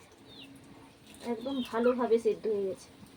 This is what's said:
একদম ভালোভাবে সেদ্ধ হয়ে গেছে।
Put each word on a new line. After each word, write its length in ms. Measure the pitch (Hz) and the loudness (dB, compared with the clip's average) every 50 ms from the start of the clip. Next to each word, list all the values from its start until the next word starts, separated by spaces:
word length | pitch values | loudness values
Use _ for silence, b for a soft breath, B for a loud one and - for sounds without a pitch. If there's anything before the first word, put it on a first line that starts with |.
| - - - - - - - - - - - - - - - - - - - - - - - - - | -20 -20 -20 -20 -20 -20 -18 -18 -18 -18 -18 -20 -20 -20 -20 -20 -20 -20 -20 -20 -20 -20 -18 -10 -6
একদম 300 | 233 240 220 233 269 277 262 240 - | -4 -4 -4 -2 -2 -2 -2 -2 -2
ভালোভাবে 480 | 226 226 240 247 254 240 247 226 220 233 | 0 4 4 4 4 4 4 4 4 6
সেদ্ধ 240 | 226 220 202 - - 214 | 6 4 2 2 0 0
হয়ে 180 | 214 202 196 190 | 0 0 0 -2
গেছে। 200 | 180 - - - - - - - - | -2 -6 -10 -16 -20 -20 -20 -20 -20